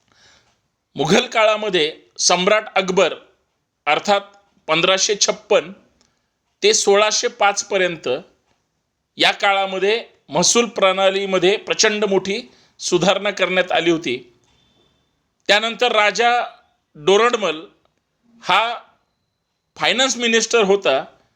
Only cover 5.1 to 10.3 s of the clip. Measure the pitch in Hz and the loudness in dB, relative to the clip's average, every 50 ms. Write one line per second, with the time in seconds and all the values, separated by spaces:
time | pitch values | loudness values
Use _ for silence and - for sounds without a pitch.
5.1 | 208 202 - - 196 - - - 208 180 147 170 196 - _ _ _ _ _ _ | -2 -2 -2 -2 -2 -4 -2 0 0 0 0 -2 -12 -20 _ _ _ _ _ _
6.1 | _ _ _ _ _ _ _ _ _ - - 202 220 - - 208 196 202 214 214 | _ _ _ _ _ _ _ _ _ -2 0 0 0 0 2 2 2 2 2 0
7.1 | 208 - - 240 - - 208 202 202 202 - - 208 190 185 175 170 156 - 135 | -2 -2 -4 -4 -2 0 0 0 0 -2 -6 -4 -2 -2 -2 -2 -4 -6 -6 -6
8.1 | 123 151 190 _ _ _ _ _ _ _ _ _ _ _ _ _ _ _ _ _ | -6 -6 -8 _ _ _ _ _ _ _ _ _ _ _ _ _ _ _ _ _
9.1 | _ - 156 180 202 202 - 202 196 196 196 190 190 190 180 202 220 233 226 - | _ 0 0 0 0 2 0 0 0 0 -2 -2 -4 -2 -2 0 -2 -2 -4 -10
10.1 | _ _ _ - | _ _ _ -6